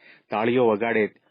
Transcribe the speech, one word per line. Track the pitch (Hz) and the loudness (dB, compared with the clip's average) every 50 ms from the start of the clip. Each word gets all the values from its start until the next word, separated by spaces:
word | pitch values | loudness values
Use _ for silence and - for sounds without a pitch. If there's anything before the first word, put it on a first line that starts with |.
| _ - - _ _ _ | _ -20 -20 _ _ _
તાળીઓ | 110 104 110 120 120 127 123 | -4 -2 -2 0 2 2 2
વગાડે, | 113 107 101 113 117 113 110 107 98 _ _ _ _ | 2 2 0 -2 -2 0 0 -2 -2 _ _ _ _